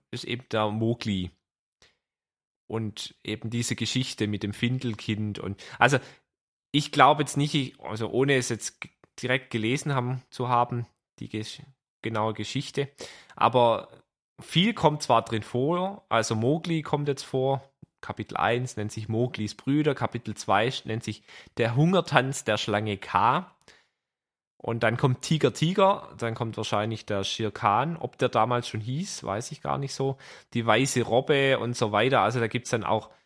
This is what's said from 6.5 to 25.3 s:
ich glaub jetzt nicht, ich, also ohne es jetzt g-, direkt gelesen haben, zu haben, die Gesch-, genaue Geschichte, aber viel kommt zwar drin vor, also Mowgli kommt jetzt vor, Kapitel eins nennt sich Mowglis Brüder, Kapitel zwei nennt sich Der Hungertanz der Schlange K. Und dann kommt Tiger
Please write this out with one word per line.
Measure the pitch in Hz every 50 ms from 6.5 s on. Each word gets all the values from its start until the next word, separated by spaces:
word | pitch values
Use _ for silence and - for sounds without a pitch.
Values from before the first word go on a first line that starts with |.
| _ _ _ _ -
ich | 147 147 - -
glaub | 143 135 139 147 147
jetzt | 147 - -
nicht, | 139 143 147 -
ich, | 147 131 127 - -
also | - 69 104 110 113 95
ohne | - 120 135 139 139
es | 131 120 -
jetzt | 117 107 - - - _
g-, | - - - _ _ _ _ -
direkt | - 123 127 131 131 -
gelesen | - 117 107 113 131 - - 151 139
haben, | 131 123 123 131 127 - _
zu | - - 123 123
haben, | 123 120 120 120 127 120 113 - _ _ _ _ _ -
die | 113 110
Gesch-, | - 107 107 - - - - - _ _ _ _ _ _ -
genaue | 113 113 107 107 110 110
Geschichte, | 107 104 - - 131 - - - 139 139 - - - - - - - - - -
aber | - - 117 117 127 120 117 113 92 - - - - _ _ _ _ _ _ _ -
viel | - - - 160 185 226 240
kommt | - - 151 151 147 -
zwar | - 123 113 113
drin | - 117 110 104
vor, | - - 120 131 151 175 175 185 196 202 - - _
also | 110 113 107 - 117
Mowgli | 110 110 127 151 165 165 170 165 160 147
kommt | - - 147 147
jetzt | 147 135 - -
vor, | - - 131 131 135 135 131 135 - _ _ - - _ _
Kapitel | - - - - 107 - -
eins | - 82 104 120 123 127 123 -
nennt | 107 104 101 -
sich | 110 107 107
Mowglis | 110 113 123 120 - - 107 101 -
Brüder, | - - 131 143 151 151 147 135
Kapitel | - 123 - - 120 - 107 104
zwei | - - - 98 101 110 127 - - -
nennt | - 110 117 -
sich | 110 107 - - - - - - - _
Der | - 117 117 117
Hungertanz | 135 156 175 185 180 160 - 147 143 131 135 139 - -
der | - 104 104
Schlange | - - 101 104 107 107 104 98
K. | - - - 92 101 120 135 170 185 - _ _ _ - - _ _ _ _ _ _ _ _ _ _ _ _ _ _ _ _ _
Und | - - 117 117 117
dann | 110 117 -
kommt | - 131 127 - -
Tiger | -